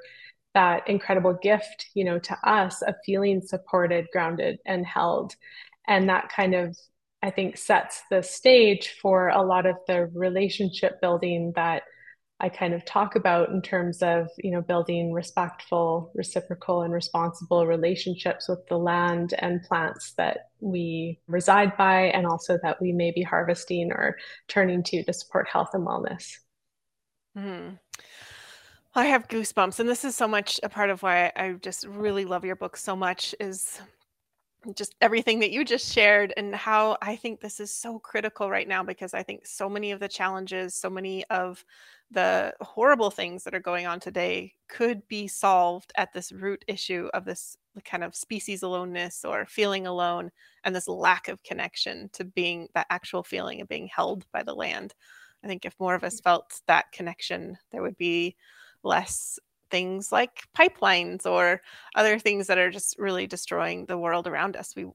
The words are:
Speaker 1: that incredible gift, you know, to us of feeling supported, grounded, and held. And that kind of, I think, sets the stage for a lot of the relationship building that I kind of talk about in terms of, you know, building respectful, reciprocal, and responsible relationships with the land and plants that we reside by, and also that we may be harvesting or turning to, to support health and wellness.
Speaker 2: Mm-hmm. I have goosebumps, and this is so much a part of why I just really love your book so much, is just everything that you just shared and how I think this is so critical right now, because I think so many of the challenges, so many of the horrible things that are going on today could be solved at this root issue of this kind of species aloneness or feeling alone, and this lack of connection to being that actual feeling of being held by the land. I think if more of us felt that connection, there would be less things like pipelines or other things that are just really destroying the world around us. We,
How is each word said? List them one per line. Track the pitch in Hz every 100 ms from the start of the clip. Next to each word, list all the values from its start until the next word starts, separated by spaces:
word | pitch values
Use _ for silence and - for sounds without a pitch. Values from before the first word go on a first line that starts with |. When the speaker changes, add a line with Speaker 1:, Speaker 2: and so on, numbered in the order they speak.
| - - - _ _
Speaker 1:
that | 202 180 170 -
incredible | 202 - 185 185 180
gift, | 202 214 - - -
you | 196
know, | 185 175
to | - 190 214
us | 214 185 -
of | 202 190
feeling | - 196 202 190
supported, | 190 185 - 180 175 170 170
grounded, | 180 165 170 175 160
and | - 185 180
held. | - 170 - 196 - - - - _ -
And | 196 190
that | 185 -
kind | - 190
of, | 180 175 170 _ _ _ _
I | 196
think, | 196 190 -
sets | - 190 - - -
the | 190
stage | 180 - 254 254 214 202 - -
for | 202 185 180
a | 185
lot | 190 180 185
of | 180 -
the | 180 170
relationship | 170 185 185 196 185 190 - 180 -
building | 180 175 180 170 170
that | 170 165 160 - - - - _ -
I | 185
kind | - 180
of | 170 -
talk | - 202
about | 220 185 175 170
in | 190
terms | 185 185 175 170
of, | 175 170 165 -
you | 190
know, | 175
building | 170 175 170 170 170
respectful, | 170 170 - 175 - - 175 165 165 165
reciprocal, | - - 180 180 175 - 175
and | 170
responsible | 170 - 170 170 170 170 175 165
relationships | 165 165 185 185 180 180 - -
with | 180 -
the | 175
land | 175 175 175 170 175 -
and | 180 175
plants | 175 170 160 - - -
that | - - - _
we | 214 180 170 165 165 170 -
reside | 180 180 196 202 196
by, | 190 185
and | 185 185 175
also | 165 - 175
that | 165 151
we | 185
may | 175 170
be | 170
harvesting | 175 170 170 170 - 175 170
or | - - - - - -
turning | 202 185 180
to, | 175 175
to | -
support | 170 - 190 -
health | - 175
and | 190 170
wellness. | - - 175 - - _ _ _ _ _ _ _ _ _ 202
Speaker 2:
Mm-hmm. | 202 180 175 185 _ - - - - - - - - _ _
I | 254
have | 294 262 -
goosebumps, | 226 214 - 190 -
and | 233
this | 240 277
is | -
so | 226
much | 208 202 -
a | 208
part | 208 202
of | 190
why | 190 175 175 -
I | 190 185
just | 190 - 214
really | 202 208 196
love | 185 180 185
your | 185
book | 185 -
so | - 190
much, | 185 185 - -
is | 202 190 - - 196 _ _ _ _ _ _ _ 233
just | 196 202 -
everything | 220 226 226 226
that | 214
you | 247
just | 294 226 -
shared | - 208 208 196 -
and | 202
how | 202 220 214 214 -
I | 202 226
think | 233 214
this | 208 -
is | 208
so | - 233 226
critical | - 214 214 - 196
right | 196 190
now, | 185
because | 185 185 180
I | 196
think | 185 - -
so | - 196
many | 208 208
of | 196
the | 202
challenges, | - 190 190 190 185 185
so | - 185
many | 185 190 190 -
of | 185 180 180 - _ - - _
the | 185 185 185 - -
horrible | 208 - 254 277 208
things | - 180 180
that | -
are | 185
going | 180 175 175
on | 175
today | 180 180 180 185 185 _ -
could | - 233 214 -
be | 214 202
solved | - 196 185 175 180 - -
at | 185
this | 180 -
root | 185 190 196 -
issue | 196 - 180 180
of | 190
this | 185 175 - - _ 208 -
kind | 175
of | 170
species | - - 214 - 190
aloneness | 190 180 180 175 175 -
or | - - -
feeling | - 202 196 185
alone, | 180 175 175 175 - _ _
and | - 185
this | 185
lack | 180 170 175 -
of | 196
connection | - 180 180 - 196 - 202
to | -
being | 185 190 175 170 165
that | - -
actual | 175 - 185
feeling | 170 185 190 -
of | 190
being | 156 185
held | - 180 196 -
by | -
the | -
land. | - - 98 - - _ - - _
I | 202
think | 185
if | - -
more | 185
of | 180
us | 185 -
felt | 180 175 - - -
that | 160 -
connection, | - 170 170 - 180 180 185 _
there | 208
would | 185 -
be | 175 170 175 - _ - - _
less | - 170 190 - - - _ _ _
things | 180 180 190 202
like | 226 247 - - -
pipelines | 349 - 196 175 175 185 185
or | 180 175 180 - - -
other | - 214 214
things | 220 202 196
that | 185
are | 180
just | 190 - -
really | 202 185 190
destroying | 185 - 170 170 180 185
the | 180
world | 170 170 170
around | 151 190 -
us. | -
We, | - 185